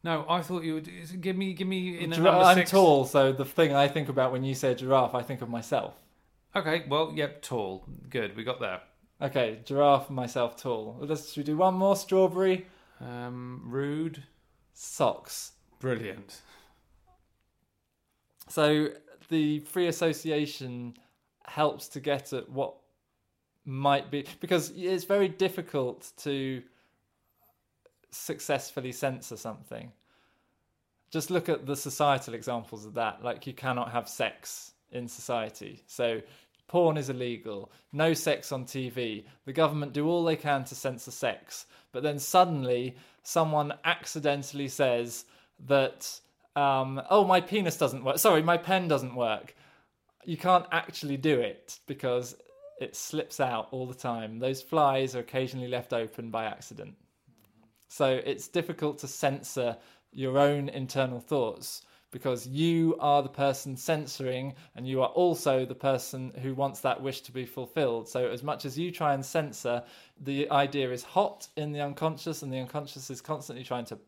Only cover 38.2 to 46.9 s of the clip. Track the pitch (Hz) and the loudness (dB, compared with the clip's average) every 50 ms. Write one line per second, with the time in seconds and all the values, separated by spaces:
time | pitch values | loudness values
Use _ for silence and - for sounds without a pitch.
38.2 | - 160 143 - - - 143 131 123 - - 135 131 123 120 127 120 113 107 104 | 0 -2 -2 -2 -2 -8 -8 -8 -8 -8 -6 -6 -6 -6 -4 -4 -4 -4 -6 -8
39.2 | - - - _ _ 135 135 156 160 147 147 151 147 143 123 143 151 165 170 175 | -10 -16 -20 _ _ -6 2 2 2 2 2 -2 -6 -4 -2 -2 0 2 2 2
40.2 | 170 165 156 - - 147 143 135 127 - 127 - - 135 123 117 - - - - | 2 2 0 0 0 0 0 0 -2 -6 -12 -6 -6 -6 -6 -6 -12 -14 -8 -4
41.2 | - 120 101 - - - - - - _ - - _ _ - 127 139 151 147 143 | -2 -2 -4 -4 -12 -16 -16 -16 -16 _ -20 -20 _ _ -8 -4 -4 -4 -4 -4
42.2 | 135 - - 185 185 180 160 143 131 123 123 120 123 127 127 - - - _ _ | -6 4 6 6 6 6 4 -2 0 0 0 0 0 -4 -8 -12 -20 -20 _ _
43.2 | _ - - 170 160 160 151 151 147 147 147 - - 165 170 - - - - 156 | _ -2 0 0 2 2 2 0 0 -2 -6 -4 0 -2 -2 -2 -4 -10 -10 -2
44.2 | 139 147 143 143 135 - - 143 139 135 - - 143 131 120 120 120 120 117 - | 0 0 0 0 -4 -8 -8 -6 -6 -6 0 2 2 4 4 2 0 -4 -8 -12
45.2 | - _ _ _ _ _ _ _ 139 127 139 139 135 - - - - - - - | -14 _ _ _ _ _ _ _ 0 4 4 4 4 2 -2 -8 -12 -12 -12 -14
46.2 | _ _ _ _ _ _ _ 143 143 139 135 135 131 135 | _ _ _ _ _ _ _ 2 2 4 4 2 0 -2